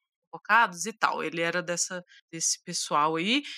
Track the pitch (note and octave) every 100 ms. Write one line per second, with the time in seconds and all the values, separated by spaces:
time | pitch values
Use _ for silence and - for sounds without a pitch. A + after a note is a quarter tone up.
0 | _ _ _ E3 - A3 A3 F3 G3 G#3+
1 | C#3+ D3+ D#3+ E3 E3+ F3 E3+ E3+ - F3+
2 | - - _ E3 - - - E3+ - D#3
3 | D#3 D#3+ F#3+ C#4 C#4+